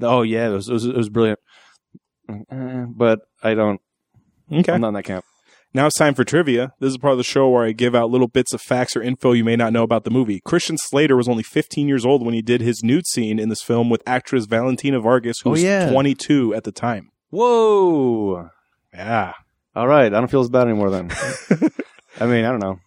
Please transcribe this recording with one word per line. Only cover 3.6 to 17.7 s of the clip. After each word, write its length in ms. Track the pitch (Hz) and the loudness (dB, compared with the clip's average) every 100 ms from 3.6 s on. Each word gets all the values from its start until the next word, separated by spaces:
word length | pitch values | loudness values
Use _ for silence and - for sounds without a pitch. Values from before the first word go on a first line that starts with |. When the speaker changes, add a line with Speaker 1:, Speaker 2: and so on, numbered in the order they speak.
| 107 98 _ _ _ _ _ _ - | 0 -2 _ _ _ _ _ _ -4
Speaker 2:
Okay. 200 | 156 180 | 0 0
Speaker 1:
I'm 80 | 170 | 0
not 80 | 113 | -2
in 60 | |
that 100 | 104 | -4
camp. 200 | 95 92 - _ _ _ _ | -8 -10 -12 _ _ _ _
Speaker 2:
Now 140 | 131 147 | 0 0
it's 100 | - | 2
time 180 | 151 | 2
for 100 | 139 | 2
trivia. 480 | 117 156 156 120 131 - | 0 0 2 0 -2 -4
This 100 | 131 | -4
is 80 | 131 | -2
part 140 | 143 | 0
of 60 | 131 | 0
the 40 | |
show 240 | 123 143 135 | 0 2 4
where 140 | 123 | 4
I 60 | 113 | 2
give 240 | 110 123 | 0 0
out 160 | 120 117 | 2 2
little 160 | 127 123 | 2 2
bits 260 | 131 127 | 0 -2
of 80 | 123 | -4
facts 360 | - 123 123 123 | -2 -2 -2 -4
or 60 | |
info 280 | 117 127 131 | -4 -2 2
you 140 | 120 | 2
may 100 | 113 | 2
not 180 | 117 117 | 0 0
know 120 | 117 | 0
about 180 | 113 113 | 0 0
the 80 | 113 | 0
movie. 300 | 123 117 98 | 0 0 -4
Christian 320 | - 175 - 160 | -2 -2 -2 -6
Slater 380 | - 139 151 127 | -2 0 4 2
was 120 | 120 | 2
only 160 | 117 | -2
fifteen 420 | - 151 - - 143 | -2 -4 -4 -2 -2
years 180 | 135 | 0
old 200 | 120 139 | 2 2
when 100 | 117 | 2
he 80 | 113 | -2
did 180 | 110 120 | 0 0
his 220 | 117 113 | 0 -2
nude 240 | 113 147 170 | 0 0 0
scene 320 | - 110 107 | -4 -2 -2
in 100 | 110 | -2
this 140 | 107 | -4
film 260 | - 117 117 | -2 0 2
with 120 | 117 - | 0 -2
actress 380 | 127 - 135 107 | -4 -2 -4 0
Valentina 520 | 113 127 123 143 135 | -2 0 -2 -2 0
Vargas, 400 | 110 127 117 117 | 2 2 0 -4
who 60 | 127 | -2
Speaker 1:
Oh, 20 | |
Speaker 2:
was 100 | 156 | 0
Speaker 1:
yeah. 260 | 180 196 165 | 2 0 2
Speaker 2:
twenty-two 600 | 131 139 127 - 147 117 107 | 2 2 0 0 2 2 -2
at 80 | |
the 80 | 110 | -6
time. 380 | - 120 110 - _ _ | -6 -6 -6 -10 _ _
Speaker 1:
Whoa. 1200 | 170 240 233 220 | 0 2 4 4